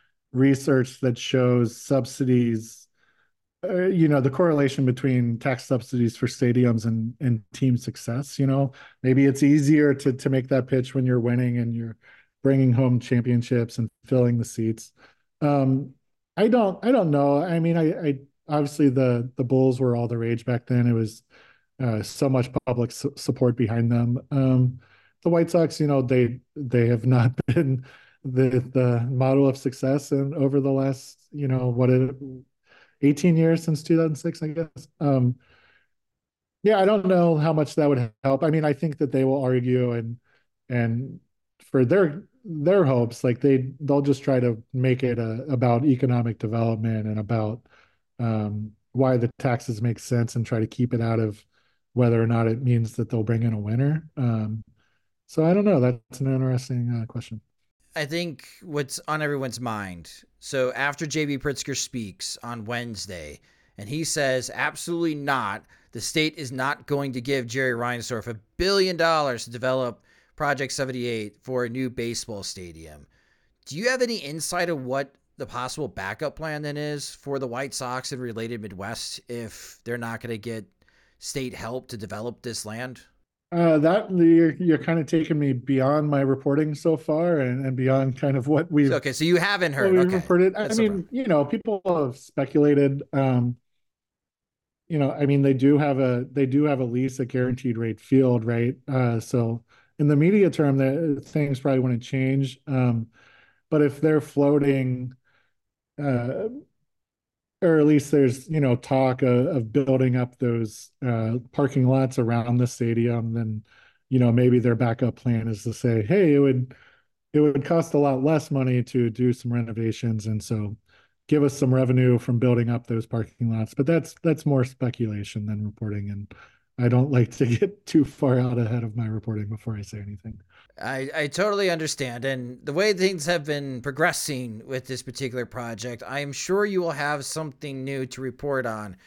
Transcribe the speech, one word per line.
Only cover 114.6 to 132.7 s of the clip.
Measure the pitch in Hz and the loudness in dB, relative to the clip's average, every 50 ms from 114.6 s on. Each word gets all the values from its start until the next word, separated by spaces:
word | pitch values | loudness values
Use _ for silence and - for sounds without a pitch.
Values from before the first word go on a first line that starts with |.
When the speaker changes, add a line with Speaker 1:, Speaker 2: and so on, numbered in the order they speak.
| 113 123 117 | 4 2 2
Speaker 1:
backup | 113 127 117 113 - 131 117 - | 2 0 0 0 0 0 -2 -2
plan | - - 123 117 113 110 | -2 -2 -2 0 0 0
is | 113 110 101 - | -4 -6 -6 -6
to | 120 107 | -8 -6
say, | - - 123 113 113 104 | -2 0 0 0 0 0
"Hey, | 101 175 208 190 156 143 | 2 2 4 4 6 6
it | 143 | 6
would, | 143 139 131 127 123 127 - - _ _ _ _ _ _ _ _ _ _ - | 6 4 4 2 -2 -4 -8 -18 _ _ _ _ _ _ _ _ _ _ 2
it | 151 | 4
would | 151 147 139 139 135 | 4 4 4 2 0
cost | - 170 165 160 - - | 0 2 0 2 2 2
a | 147 | 2
lot | 147 143 135 131 131 | 2 2 2 2 2
less | 151 160 147 - - | 2 2 2 0 0
money | 143 135 131 127 127 123 120 | -2 0 0 2 2 0 0
to | - - 127 120 117 | 0 0 0 0 0
do | 107 - 123 127 120 | 0 0 2 0 0
some | - - 120 120 | 0 -2 -4 -2
renovations, | 120 113 113 110 113 113 113 110 - - 117 113 107 101 | -2 -4 -4 -4 -4 -4 -4 -4 -2 -2 -4 -2 -2 -4
and | 110 107 107 - | -4 -4 -4 -4
so | - 113 107 104 104 107 - _ _ _ _ _ _ _ _ _ - | -4 -4 -4 -4 -6 -8 -12 _ _ _ _ _ _ _ _ _ 0
give | 151 151 143 | 2 4 4
us | 143 127 | 2 2
some | - 139 127 127 | 2 2 2 4
revenue | 131 131 123 127 127 127 127 123 117 | 4 4 4 4 4 4 4 4 2
from | - - 120 117 | 2 0 0 2
building | 127 123 123 117 117 117 | 2 2 4 2 2 0
up | 120 117 120 - | -2 -4 -4 -4
those | 120 113 110 | -4 -4 -4
parking | - - 113 104 - _ - 120 113 113 | -4 -4 -6 -6 -6 _ -4 -2 -2 -2
lots." | 110 110 - - | -2 -4 -4 -2
But | - 139 | -2 0
that's, | 147 165 160 127 - - _ - | 2 2 0 0 -4 -8 _ 0
that's | 165 156 - - | 0 0 0 0
more | 156 139 131 120 | 0 2 2 0
speculation | 127 - - 131 120 - - 120 110 104 104 101 - - 107 104 | 0 -4 -4 -4 -4 -2 -2 -4 -4 -4 -6 -8 -8 -8 -8 -6
than | 104 107 104 107 | -6 -6 -6 -6
reporting, | 104 104 - 110 107 104 104 101 101 | -8 -8 -8 -8 -8 -6 -6 -8 -8
and | 101 101 104 - - - - - _ _ _ _ _ - 123 | -8 -10 -12 -14 -18 -20 -20 -20 _ _ _ _ _ 0 2
I | 120 | 2
don't | 120 123 131 147 139 | 4 4 2 4 4
like | 123 117 - - | 2 2 2 0
to | - 139 | 0 0
<laughs> | 117 120 - | 2 2 2
get | 208 196 - - _ | 0 -2 -4 -6 _
too | - - 160 139 | 0 2 2 2
far | - - - 151 135 123 123 | 2 0 -2 0 2 2 2
out | 127 123 123 120 | 2 0 0 -2
ahead | 117 107 120 120 113 | -2 -2 -2 -4 -4
of | 113 104 | -6 -6
my | 120 113 | -6 -6
reporting | 110 110 110 - 117 107 107 104 | -4 -6 -6 -6 -6 -6 -6 -6
before | 104 110 104 - 117 110 | -8 -8 -10 -8 -8 -8
I | 101 101 | -8 -10
say | - - 104 | -12 -12 -14
anything. | 101 101 104 101 - 110 107 104 92 _ _ _ _ _ _ - | -12 -12 -14 -14 -14 -16 -16 -18 -20 _ _ _ _ _ _ -12
Speaker 2:
I, | - 120 135 131 135 139 151 | -10 -8 -8 -8 -8 -8 -6
I | 160 147 | -4 -4
totally | 143 - 170 196 214 202 202 202 185 | -4 -2 -2 0 0 0 0 0 0
understand. | 170 160 160 147 - - 139 127 120 120 120 | 0 -2 -4 -6 -6 -6 -6 -8 -6 -6 -6
And | 139 135 127 123 120 127 123 - | -4 -4 -6 -8 -10 -14 -14 -10
the | 147 | -6